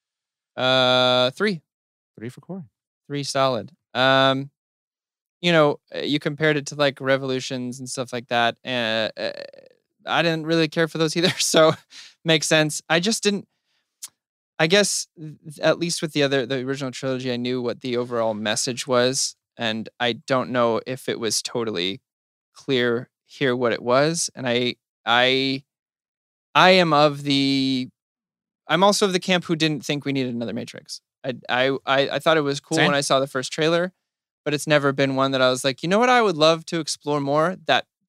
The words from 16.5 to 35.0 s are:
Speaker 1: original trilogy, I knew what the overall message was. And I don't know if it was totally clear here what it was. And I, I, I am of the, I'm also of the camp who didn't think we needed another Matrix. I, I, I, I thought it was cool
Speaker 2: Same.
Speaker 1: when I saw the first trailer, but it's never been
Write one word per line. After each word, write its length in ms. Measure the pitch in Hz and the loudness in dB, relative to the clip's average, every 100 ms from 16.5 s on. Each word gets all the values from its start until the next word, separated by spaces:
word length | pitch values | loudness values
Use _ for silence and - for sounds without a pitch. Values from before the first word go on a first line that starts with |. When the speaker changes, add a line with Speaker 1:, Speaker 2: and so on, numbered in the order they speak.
| 135 | -4
Speaker 1:
original 300 | 127 139 131 | -4 -6 -8
trilogy, 400 | - 135 127 127 | -6 -6 -4 -4
I 40 | 120 | -4
knew 240 | 123 127 | -4 -4
what 220 | 120 107 | -4 -6
the 140 | 131 120 | -4 -4
overall 360 | 120 120 110 | -2 -2 -2
message 520 | 104 107 110 139 123 - | -2 -2 -2 -4 -6 0
was. 500 | 123 123 131 - - _ - | 2 2 0 -4 -8 _ -8
And 300 | 117 110 98 - | -4 -4 -8 -4
I 120 | 120 | -4
don't 360 | 113 - 131 92 | -4 -2 -2 0
know 300 | 127 120 110 - | 0 0 0 -4
if 220 | 165 - | -8 -6
it 120 | 101 | -4
was 220 | 113 - | -4 -4
totally 580 | - 123 113 95 92 98 _ _ _ _ _ | -4 -6 -4 -2 -4 -6 _ _ _ _ _
clear 560 | - - 127 120 117 131 _ _ | -12 -2 0 0 -2 -6 _ _
here 280 | - 139 | -4 -2
what 180 | 123 120 | 0 0
it 100 | 98 | -2
was. 480 | 120 127 151 170 - | 0 2 2 0 -6
And 140 | - 127 | -6 -2
I, 280 | 120 123 - _ _ | 0 -2 -4 _ _
I, 600 | 107 120 127 131 135 135 - _ _ _ _ _ _ _ _ | 0 2 4 2 0 -4 -8 _ _ _ _ _ _ _ _
I 160 | 147 180 | 4 6
am 220 | 185 165 | 6 6
of 300 | 147 151 143 | 4 4 2
the, 640 | 143 139 139 135 135 131 127 - _ _ _ _ _ _ - | -2 0 2 0 0 -2 -4 -12 _ _ _ _ _ _ -4
I'm 140 | 165 | 2
also 240 | 196 196 202 | 4 4 2
of 60 | |
the 80 | 180 | 0
camp 240 | 190 180 | 0 -2
who 100 | - 156 | 0 -2
didn't 280 | 156 147 | -2 -2
think 200 | - 147 | -6 -6
we 80 | 139 | -4
needed 220 | 135 127 | -4 -4
another 180 | 117 113 | -4 -6
Matrix. 460 | 117 117 - - - _ _ | -8 -10 -14 -16 -18 _ _
I, 100 | 135 120 - | -10 -10 -4
I, 200 | 123 143 139 - | 0 0 0 0
I, 220 | 135 139 | 0 0
I 80 | 143 | 0
thought 180 | 165 160 | 0 2
it 40 | |
was 180 | 143 139 | 0 -4
cool 160 | - 160 | -4 0
Speaker 2:
Same. 100 | 147 | 2
Speaker 1:
when 80 | |
I 60 | 143 | 2
saw 200 | - 139 | 2 0
the 60 | 135 | 0
first 260 | 131 127 | -4 -6
trailer, 400 | - 160 170 180 - _ _ _ _ | -2 0 0 -2 -8 _ _ _ _
but 100 | 147 | -6
it's 120 | 143 - | -4 2
never 260 | 147 139 | 2 4
been 240 | 135 | 2